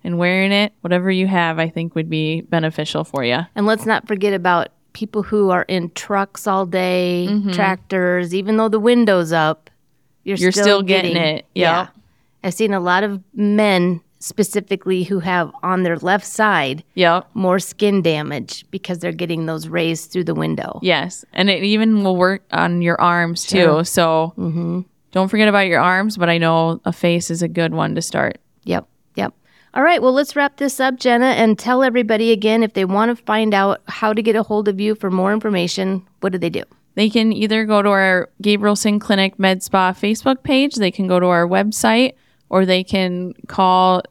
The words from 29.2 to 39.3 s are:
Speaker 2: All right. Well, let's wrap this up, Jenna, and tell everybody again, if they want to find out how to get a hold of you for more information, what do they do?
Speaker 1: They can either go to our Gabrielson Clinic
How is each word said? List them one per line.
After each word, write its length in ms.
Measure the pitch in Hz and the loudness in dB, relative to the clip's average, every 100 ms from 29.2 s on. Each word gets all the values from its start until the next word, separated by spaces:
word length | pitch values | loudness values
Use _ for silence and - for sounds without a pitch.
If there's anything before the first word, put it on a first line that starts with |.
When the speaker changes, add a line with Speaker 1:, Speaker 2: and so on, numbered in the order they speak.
| 202 _ _ _ _ | -6 _ _ _ _
Speaker 2:
All 80 | 254 | 0
right. 200 | 302 339 | 2 4
Well, 100 | 247 | 2
let's 220 | 262 294 | 2 0
wrap 220 | 294 285 - | -2 -2 -2
this 240 | 285 - | -4 0
up, 160 | 262 254 | -2 0
Jenna, 280 | 254 240 262 | 2 4 2
and 320 | - 220 214 | 4 2 2
tell 240 | 240 254 | 0 2
everybody 480 | 262 240 226 214 226 | 2 2 0 0 2
again, 300 | 220 214 226 | 2 2 2
if 100 | 220 | 0
they 100 | 196 | 0
want 320 | 185 196 226 233 | 0 0 0 -2
to 80 | |
find 300 | - 214 220 | -2 -2 2
out 260 | 196 196 - - | 2 2 -2 -8
how 260 | - 220 | -4 -2
to 80 | 214 | 0
get 120 | 226 220 | 0 0
a 60 | |
hold 240 | 214 214 208 | 0 -2 -2
of 120 | 190 | -2
you 140 | 208 214 | -2 -2
for 140 | 196 | -2
more 220 | 185 190 | 0 0
information, 720 | 214 214 190 175 196 190 190 - _ | 0 -2 -2 -2 -4 -4 -4 -8 _
what 120 | 190 | -4
do 60 | 180 | -2
they 120 | 175 | -4
do? 120 | - - _ _ - | -6 -10 _ _ 0
Speaker 1:
They 120 | 214 | 2
can 240 | 226 220 | 2 0
either 320 | 208 214 220 | 0 0 0
go 180 | 214 208 | 2 2
to 80 | 202 | 4
our 380 | 196 190 185 - _ | 2 4 2 -2 _
Gabrielson 580 | 208 208 208 208 214 208 | 0 2 2 2 0 0
Clinic 380 | - 196 190 | 0 0 0